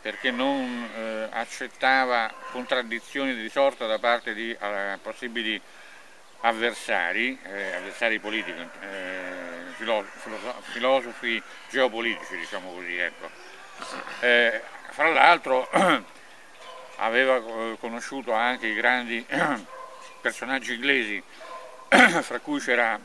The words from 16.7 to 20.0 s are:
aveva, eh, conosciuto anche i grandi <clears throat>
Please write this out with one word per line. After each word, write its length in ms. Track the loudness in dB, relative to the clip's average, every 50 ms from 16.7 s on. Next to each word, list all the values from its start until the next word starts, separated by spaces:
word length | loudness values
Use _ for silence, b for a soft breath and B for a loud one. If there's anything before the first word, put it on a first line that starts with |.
| -16 -16 -16 -18 -8
aveva, 400 | -2 -2 2 4 4 4 4 4
eh, 400 | 2 0 -4 -6 -4 -4 -4 -6 -6
conosciuto 520 | -8 -8 -8 -8 -8 -8 -8 -8 -4 0 0
anche 360 | 2 2 2 0 0 -2 -2
i 60 | -2
grandi 500 | 2 2 2 2 2 0 -2 -4 -6 -4
<clears throat> 400 | -4 0 0 0 0 0 -2 -6 -12 -14 -14 -14 -14 -16 -16